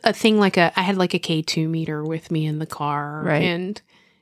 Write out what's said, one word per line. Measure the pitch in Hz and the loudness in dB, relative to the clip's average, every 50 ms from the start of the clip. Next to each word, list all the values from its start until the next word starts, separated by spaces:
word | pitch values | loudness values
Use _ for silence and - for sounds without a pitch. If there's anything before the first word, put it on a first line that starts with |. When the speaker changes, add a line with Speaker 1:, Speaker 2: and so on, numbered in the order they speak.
| - | 0
Speaker 1:
a | 226 202 | -2 0
thing | - - 220 214 214 | 2 4 4 6 6
like | 202 190 - | 4 4 4
a, | 190 170 165 - | 4 4 4 2
I | 196 185 | 2 0
had, | 196 202 | 0 2
like, | 185 180 175 - | 2 0 0 0
a | 170 | -2
K | - - 165 156 156 | -2 -2 -2 -2 -2
two | - - 165 160 160 | -2 -2 -2 -2 -2
meter | 165 165 160 156 156 151 151 | -2 -4 -4 -4 -6 -6 -6
with | 160 160 160 - - | -6 -6 -6 -6 -4
me | 170 156 156 | -2 -2 0
in | 156 151 151 | -2 -2 -4
the | 160 | -6
car. | - - - 147 147 143 147 143 147 147 156 151 | -8 -6 -6 -4 -2 -2 -2 -4 -6 -6 -4 -2
Speaker 2:
Right. | - 151 147 - | 0 0 2 2
Speaker 1:
And | 180 170 175 185 190 208 - - _ _ _ _ _ _ _ | 0 0 -2 -4 -6 -8 -10 -14 _ _ _ _ _ _ _